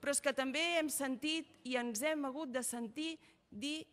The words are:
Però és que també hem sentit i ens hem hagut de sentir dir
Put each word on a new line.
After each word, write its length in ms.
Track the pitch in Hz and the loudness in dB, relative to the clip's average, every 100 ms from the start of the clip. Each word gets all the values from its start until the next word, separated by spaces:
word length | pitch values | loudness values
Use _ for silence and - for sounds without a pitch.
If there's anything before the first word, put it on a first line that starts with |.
Però 100 | 262 | 2
és 100 | 277 | 2
que 140 | 294 262 | 2 2
també 280 | 262 262 339 339 | 0 2 4 4
hem 140 | 311 | 2
sentit 560 | - 277 254 311 320 311 - | 0 0 0 0 0 -2 -10
i 140 | 247 247 | -2 0
ens 240 | 240 214 | 0 0
hem 240 | 285 311 277 | 0 2 0
hagut 240 | 254 311 | -2 -2
de 120 | 247 | -2
sentir 520 | 247 240 233 226 311 320 - - _ | -2 -2 -4 -4 -4 -4 -12 -20 _
dir 380 | 208 269 302 - | -6 -4 -4 -8